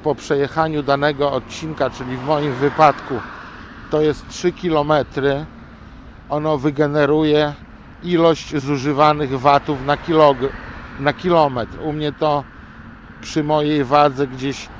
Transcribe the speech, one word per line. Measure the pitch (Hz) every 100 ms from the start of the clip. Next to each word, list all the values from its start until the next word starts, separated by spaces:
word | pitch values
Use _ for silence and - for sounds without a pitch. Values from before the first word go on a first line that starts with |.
Po | 151 135
przejechaniu | - 143 139 156 160 151
danego | 139 139 143 139 143
odcinka, | 131 - - 160 151 131
czyli | - 127 127
w | 131
moim | 151 147
wypadku | 127 143 135 156 139 - 123 - - - - - - -
to | 151
jest | 156 139 -
trzy | - 180
kilometry, | - 175 156 147 151 127 - 139 139 156 - - - - - - - -
ono | 151 151 151
wygeneruje | 139 139 147 147 143 151 156 151 151 143 - - - -
ilość | 175 170 165 160 - 151
zużywanych | 131 143 131 139 151 147 143 135
watów | 135 143 - 143 135
na | 143
kilog-, | - 160 151 131 135 - - - - -
na | 139
kilometr. | 139 185 170 147 123 104 -
U | 156
mnie | 151 151
to | 143 156 147 135 - - - - - - -
przy | - 160
mojej | 151 151 151 151
wadze | 127 147 147 131 139
gdzieś | 131 135 131 -